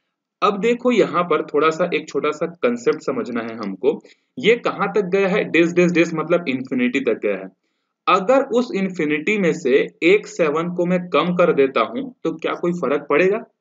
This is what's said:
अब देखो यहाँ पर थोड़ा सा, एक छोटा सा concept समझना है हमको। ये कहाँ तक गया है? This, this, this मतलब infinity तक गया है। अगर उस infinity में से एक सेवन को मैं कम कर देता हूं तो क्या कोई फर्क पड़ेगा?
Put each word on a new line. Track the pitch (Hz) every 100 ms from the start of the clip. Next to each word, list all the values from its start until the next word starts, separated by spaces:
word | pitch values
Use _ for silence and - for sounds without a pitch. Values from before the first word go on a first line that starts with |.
| _ _ _ -
अब | 196 202
देखो | 233 240 254
यहाँ | 226 143 156
पर | 175 156 160
थोड़ा | 147 156
सा, | 156 175
एक | 151 -
छोटा | 139 147
सा | 151 165
concept | - 123 120 156 151
समझना | - 127 113 120
है | 113 113
हमको। | 101 95 - 110 - _ _ -
ये | 175 233
कहाँ | 160 151 196 214
तक |
गया | 180 196 190
है? | 208 -
This, | 160 170
this, | 175 175
this | 156 165
मतलब | 156 151 175 156
infinity | 131 131 123 123 135
तक | 123 107
गया | 104 95
है। | 95 _ _ _ _ _ -
अगर | 185 190 269
उस | 269 233 240 190
infinity | 190 180 151 151 156 214
में | 170
से | 143 127 139 - -
एक | 165 208 -
सेवन | - 156 151 175
को | 175 175
मैं | 180 -
कम | 143 175 175
कर | 170
देता | 139 135 131
हूं | 110 120 - -
तो | 165
क्या | 143 139
कोई | 135 175
फर्क | 175 127 143 147
पड़ेगा? | 143 185 202 - _